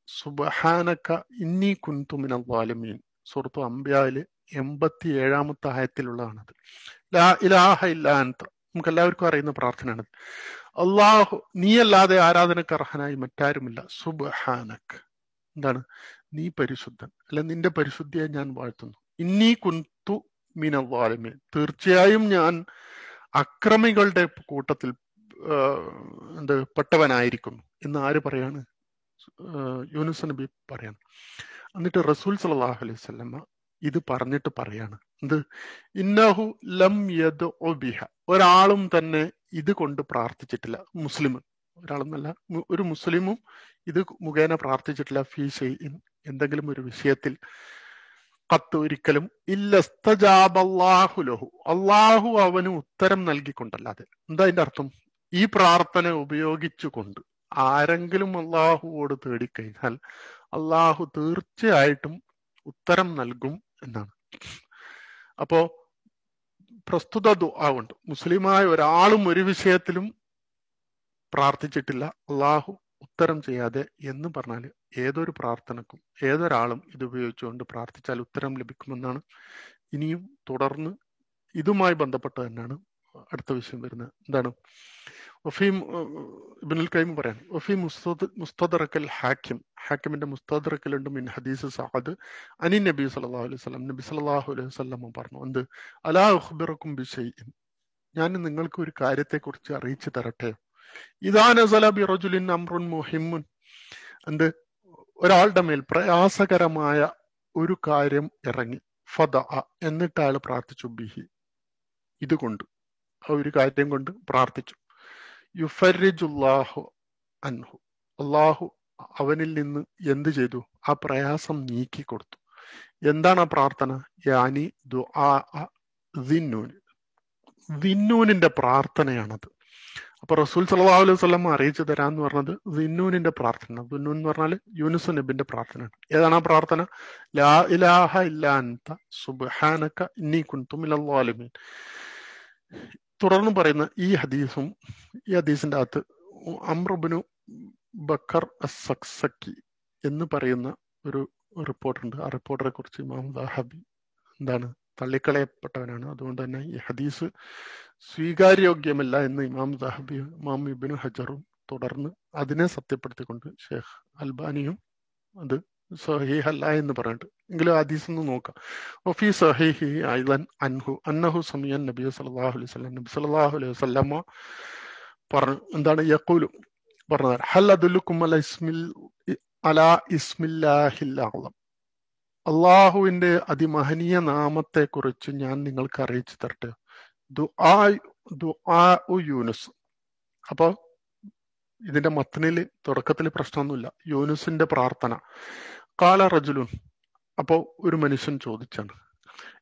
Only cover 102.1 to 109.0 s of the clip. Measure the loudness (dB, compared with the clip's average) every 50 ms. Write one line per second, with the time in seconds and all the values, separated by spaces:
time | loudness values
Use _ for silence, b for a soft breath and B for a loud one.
102.1 | 0 0 -2 -2 -2 -2 -2 -2 -4 -4 -4 -4 -6 -6 -6 -6 -6 -8 -6 -6
103.1 | -6 -6 -4 -4 -6 -8 -10 _ _ _ B B B B B B B B B B
104.1 | B B B -6 -2 0 0 0 0 _ _ _ _ _ _ _ _ -20 -20 _
105.1 | _ 0 4 6 8 8 6 6 4 2 2 2 0 -4 -4 -2 -2 -2 0 2
106.1 | 4 4 4 4 4 2 2 2 4 4 2 2 0 0 -2 0 2 2 2 0
107.1 | -2 _ _ _ _ _ _ _ -6 -4 -2 -2 -2 -4 -2 0 2 2 2 2
108.1 | 0 -2 -2 -4 -8 _ -10 -8 -6 -6 -6 -8 -8 -14 _ _ _ _